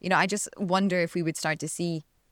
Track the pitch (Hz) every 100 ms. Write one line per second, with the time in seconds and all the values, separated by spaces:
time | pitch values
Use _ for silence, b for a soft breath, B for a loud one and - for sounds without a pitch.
0 | 180 175 180 202 - - 190 185 196 180
1 | 170 180 160 160 160 156 160 - 175 160
2 | - _ _